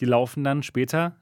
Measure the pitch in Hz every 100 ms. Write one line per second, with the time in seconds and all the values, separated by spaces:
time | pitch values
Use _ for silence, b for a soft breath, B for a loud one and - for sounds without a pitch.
0 | 123 120 123 147 139 143 - 123 131 160
1 | 170 -